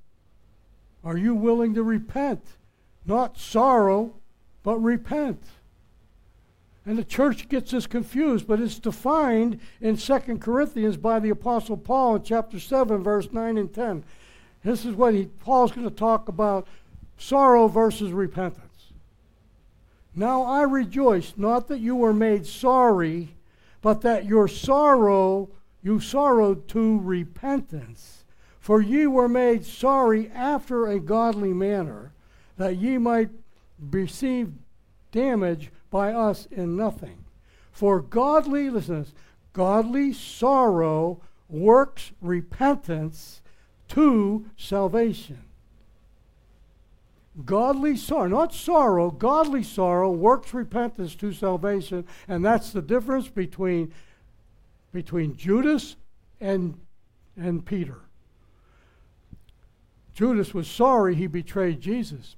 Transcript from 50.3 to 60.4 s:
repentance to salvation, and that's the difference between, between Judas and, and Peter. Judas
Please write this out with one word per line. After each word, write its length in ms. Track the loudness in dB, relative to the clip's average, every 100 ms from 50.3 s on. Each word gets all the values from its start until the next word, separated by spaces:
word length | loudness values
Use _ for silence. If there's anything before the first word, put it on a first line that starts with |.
| 2 0
repentance 600 | -8 -6 -4 -4 -6 -10 -8
to 160 | -8
salvation, 720 | -4 -2 -2 -2 -4 -4 -8 -10 -16 -8
and 180 | -2 2
that's 260 | 0 0
the 100 | -8
difference 480 | -2 -2 0 -4 -4
between, 640 | -6 -8 -4 -2 -2 -4 -10 -20 _ _ _ _ _ _ _ _
between 440 | -12 -6 -4 -4 -4
Judas 600 | 0 2 2 0 -2 -14 -20 -20 _ -10
and, 380 | -4 -2 -4 -8 -16 -20 _ _ _ -10
and 300 | -6 -6 -6
Peter. 360 | -6 -6 -10 -20 -20 _ _ _ _ _ _ _ _ _ _ _ -20 -20 _ _ _ _ _ _
Judas 400 | -2 0 0